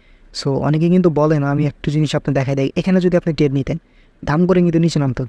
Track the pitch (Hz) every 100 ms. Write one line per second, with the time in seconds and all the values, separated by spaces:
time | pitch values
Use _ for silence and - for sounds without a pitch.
0 | _ _ - - 143 135 139 156 170 185
1 | 180 147 151 151 139 143 147 - - 151
2 | 151 151 - 139 131 139 135 - 190 185
3 | 175 170 165 151 147 139 131 165 - _
4 | _ _ - 151 180 180 175 165 165 151
5 | 139 123